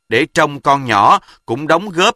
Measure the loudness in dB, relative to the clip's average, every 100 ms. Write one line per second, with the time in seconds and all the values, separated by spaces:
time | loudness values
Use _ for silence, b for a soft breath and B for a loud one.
0 | -4 -4 -2 -2 -2 -2 -2 -2 0 2
1 | 4 2 b b -8 -6 -2 -2 -2 -2
2 | -2